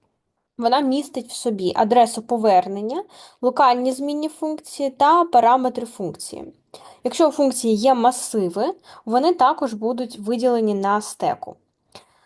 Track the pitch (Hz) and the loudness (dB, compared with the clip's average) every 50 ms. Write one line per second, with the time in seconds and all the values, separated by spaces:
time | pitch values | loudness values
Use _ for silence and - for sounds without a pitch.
0 | _ _ _ _ _ _ _ _ _ _ _ - 233 233 247 285 285 262 262 285 | _ _ _ _ _ _ _ _ _ _ _ -2 0 2 2 2 2 0 -2 -2
1 | 285 - - 262 233 - - - - 240 214 190 185 175 - - 226 202 233 247 | -4 -6 -10 -12 -10 -10 -14 -6 -6 -4 -4 -2 -4 -4 0 0 0 4 4 4
2 | 233 226 - 226 220 - 240 226 220 214 190 180 185 190 196 202 208 226 269 359 | 4 4 2 -10 -6 -4 -4 0 2 4 4 4 4 0 -6 -8 -6 -6 -6 -8
3 | 415 _ _ - - - _ - 247 254 247 294 285 247 247 247 247 262 254 262 | -8 _ _ -20 -20 -20 _ -4 -4 -2 2 4 4 4 4 2 0 -2 -2 -2
4 | 277 285 294 294 302 311 - - 320 311 311 311 - - - - 285 269 269 - | -4 -4 -4 -4 -6 -6 -8 -6 -6 -6 -6 -8 -12 -16 -8 -6 -6 -6 0 2
5 | 277 294 330 349 339 339 262 240 233 233 247 262 254 247 247 240 233 226 - - | 4 4 4 4 2 4 4 4 6 6 4 4 2 -2 -4 -6 -10 -10 -10 -8
6 | - 220 - - - - - - - - - _ _ _ - - - - - _ | -8 -8 -8 -10 -14 -14 -14 -14 -16 -18 -20 _ _ _ -20 -20 -20 -20 -20 _
7 | - 247 240 - 330 294 302 - 285 269 233 - - 226 220 202 226 269 262 240 | -8 -8 0 2 2 2 4 2 0 0 0 -2 0 0 0 2 4 2 2 4
8 | 226 254 254 - - - - 214 185 175 170 196 240 330 381 _ _ - - - | 4 2 0 0 -8 -4 -4 -2 -2 -2 -2 -4 -4 -4 -4 _ _ -20 -20 -16
9 | - 220 233 254 285 349 349 349 262 269 311 - 302 240 226 208 220 233 254 240 | -8 -2 0 2 2 2 2 4 2 2 2 0 -4 -6 -6 -4 -4 -4 -4 -4
10 | 254 233 - 208 202 214 247 226 247 247 240 233 220 214 208 196 196 196 208 208 | -6 -10 -10 -12 -6 -6 -4 0 0 0 2 2 0 0 -2 -2 0 0 0 0
11 | 208 - - - 190 151 - - - - - _ _ _ _ _ _ _ _ - | -2 -6 -8 -4 -2 -4 -2 -4 -8 -18 -18 _ _ _ _ _ _ _ _ -20
12 | _ _ _ _ _ | _ _ _ _ _